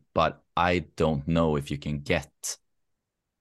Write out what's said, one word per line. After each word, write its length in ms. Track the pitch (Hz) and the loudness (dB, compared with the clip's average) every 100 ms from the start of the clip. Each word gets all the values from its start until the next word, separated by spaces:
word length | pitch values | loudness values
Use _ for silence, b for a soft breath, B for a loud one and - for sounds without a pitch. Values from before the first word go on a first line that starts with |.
| - | -4
but 280 | 82 80 - _ - | 0 0 0 _ 0
I 300 | 87 90 80 - | 2 2 -2 -2
don't 320 | 80 76 73 | 0 0 0
know 300 | 82 82 76 | 2 2 0
if 120 | 69 | -2
you 60 | 71 | -6
can 220 | 73 73 | -6 -6
get 580 | 71 85 - _ - - _ _ _ _ _ _ _ _ | -2 -2 -2 _ -12 -12 _ _ _ _ _ _ _ _